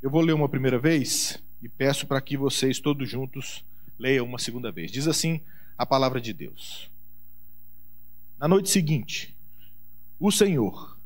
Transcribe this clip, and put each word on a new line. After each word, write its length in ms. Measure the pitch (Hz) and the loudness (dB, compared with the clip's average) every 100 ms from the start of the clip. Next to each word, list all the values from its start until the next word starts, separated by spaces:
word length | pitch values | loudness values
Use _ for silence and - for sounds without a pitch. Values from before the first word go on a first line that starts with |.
| 139 151 | 4 4
Vou 80 | |
ler 80 | 165 | 6
uma 160 | 156 143 | 6 4
primeira 320 | 135 131 123 | 4 4 4
vez 640 | 147 165 120 - - - - - | 6 4 4 0 0 -4 -8 -10
e 60 | 117 | -10
peço 400 | - 135 139 - | 0 2 2 0
para 140 | 139 | -2
que 160 | - 139 | 0 0
vocês 420 | 139 - 131 123 | 2 2 2 2
todos 300 | 147 143 127 | 0 0 0
juntos 560 | 123 131 - - - - - - - | -4 -6 -6 -8 -8 -10 -10 -10 -4
leiam 260 | 127 135 120 | 2 2 2
uma 140 | 123 | -4
segunda 320 | - 120 120 | -4 -4 -6
vez. 180 | 87 82 | -6 -6
Diz 200 | 110 151 | 0 2
assim 320 | 151 165 160 - - - - | 2 2 0 -4 -10 -10 -4
a 80 | 120 | 2
palavra 360 | 135 131 127 | 4 4 2
de 100 | 113 | -4
Deus. 580 | 87 73 - - - - - - - - - - - - - - - - - - - | -6 -8 -10 -10 -10 -10 -12 -10 -12 -10 -10 -10 -10 -10 -12 -12 -12 -12 -12 -12 -4
Na 80 | 147 | 4
noite 220 | 190 190 | 4 6
seguinte, 680 | 196 151 151 101 - - - - - - - - - - - | 2 4 0 0 -6 -6 -10 -10 -10 -10 -10 -10 -10 -10 0
o 140 | 190 | 2
Senhor 680 | 202 202 156 101 - - - | 6 6 6 2 -2 -10 -10